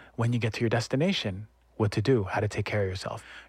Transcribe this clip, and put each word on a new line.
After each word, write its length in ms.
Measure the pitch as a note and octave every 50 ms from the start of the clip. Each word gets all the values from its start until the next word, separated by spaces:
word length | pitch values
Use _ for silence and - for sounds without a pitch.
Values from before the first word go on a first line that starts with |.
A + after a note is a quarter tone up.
| - - -
when 180 | - A#2 A#2 A#2+
you 40 | A#2+
get 140 | A2 A2+ -
to 60 | -
your 80 | A#2+ A2+
destination, 800 | A2+ A#2 A2 - - C3 D#3 F#3+ F#3+ - - A2 F#2 F#2+ G#2+ - _ _ _ _ _ -
what 120 | A2 G#2 -
to 100 | A2+ G#2
do, 220 | - C3+ A#2 G2
how 160 | F#2+ - F2
to 80 | G#2 G#2
take 180 | - - G2+
care 160 | - - G#2+ G2+
of 60 | F#2+
yourself. 360 | F#2 F#2 - - - A2 - - - - -